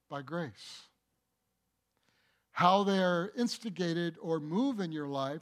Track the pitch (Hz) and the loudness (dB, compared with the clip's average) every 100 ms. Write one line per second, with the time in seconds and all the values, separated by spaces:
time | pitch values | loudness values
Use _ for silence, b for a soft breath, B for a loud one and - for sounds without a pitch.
0 | _ 143 131 170 151 101 - - - _ | _ -10 -6 -4 -6 -8 -18 -20 -20 _
1 | _ _ _ _ _ _ _ _ _ _ | _ _ _ _ _ _ _ _ _ _
2 | _ _ _ _ _ - 175 196 196 196 | _ _ _ _ _ 4 6 6 6 4
3 | 185 175 185 - 240 - 226 165 175 165 | 4 2 0 -2 -4 -4 -8 -2 0 0
4 | 170 160 175 160 147 175 277 226 180 156 | -2 -4 -2 -2 0 0 0 -2 -4 -4
5 | 143 139 135 151 | -4 -4 -4 -6